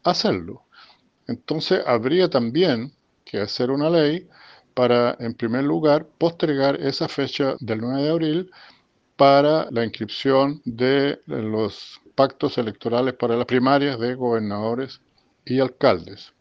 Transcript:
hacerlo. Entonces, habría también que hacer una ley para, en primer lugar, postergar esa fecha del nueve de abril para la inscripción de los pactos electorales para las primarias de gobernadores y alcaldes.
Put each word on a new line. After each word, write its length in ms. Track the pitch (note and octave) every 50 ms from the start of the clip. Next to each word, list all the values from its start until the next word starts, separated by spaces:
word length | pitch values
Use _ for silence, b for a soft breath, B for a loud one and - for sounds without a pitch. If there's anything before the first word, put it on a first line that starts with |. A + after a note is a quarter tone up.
| -
hacerlo. 600 | E3+ F3+ - - G#3+ C3+ F#2 D#2+ - A2 - _ _ b b b b b b b _ _ _ _
Entonces, 560 | - B2 A2+ _ - D3 D#3+ D#3 - F#3 F#3+ -
habría 420 | - B2 A#2 G#2+ C3 D3+ F#3 F#3 F3+
también 640 | E3+ C3+ A#2+ A2+ A#2 D#3 F#3 F3 C3 A2+ A#2 D3 - _ _ _ _ _ _
que 160 | - - G#2
hacer 300 | G2+ G#2 - - B2+ B2
una 200 | C3+ C#3+ D3 D#3+
ley 360 | E3+ E3 D3+ D3 D#3 F3+ F#3 B B B B B B B B B _
para, 420 | - B2 A#2+ A#2+ A#2+ A#2+ A#2+ - -
en 140 | A#2+ A#2 A#2+
primer 300 | - - A2+ A2+ B2+ C#3
lugar, 420 | C#3+ D#3+ E3+ D#3 D3+ C#3+ D3+ D3+ - _ _
postergar 580 | E3 E3+ E3 - - D#3 D3 C3+ C3+ C#3 C#3 -
esa 280 | - C3+ C#3 - E3 D3+
fecha 480 | - - C#3 B2+ - - C#3+ C3+ - -
del 200 | C3+ G#2+ A2+ A2
nueve 220 | A#2 A#2+ C3 C#3 C#3+
de 80 | D3+
abril 400 | D#3+ E3+ E3 D#3 D3+ E3+ F#3 F3+ B B B B B B B B _ _ _ _ _
para 540 | - - C#3 C#3 C#3+ C#3+ D3 D#3 D#3+ - -
la 140 | A#2 A#2 A#2
inscripción 760 | A2 - - A2+ G#2 - - - C3+ C3+ C3+ C#3 C#3 D3 C#3+ -
de 560 | - A2+ A2+ B2+ B2+ C#3 C#3 C#3 C#3 - - _
los 760 | - D3 C3 A2 A2 G#2+ A2 A2 G2+ F#2+ - - - - - _ - _
pactos 420 | - C3+ C3+ - - - C#3 - -
electorales 560 | A#2+ A2 G#2 - - A#2 A2+ A#2+ C3 C3 B2
para 220 | - - A#2+ A#2
las 100 | A#2+ A#2+
primarias 520 | - B2 B2+ B2 C3 C#3+ C#3+ C#3+ C#3+ C3+ A2+
de 160 | A#2 A#2+ B2+
gobernadores 880 | C3 B2+ A#2+ A#2 A2+ A2 G#2 G2+ G#2 G#2+ A2 A#2+ B2 C3+ C3 - - _ _ _ _ _ _ _ _ _
y 160 | - B2 C3
alcaldes. 720 | C3+ B2+ - _ - C3 G2+ F2 E2 E2 E2+ - - - _ _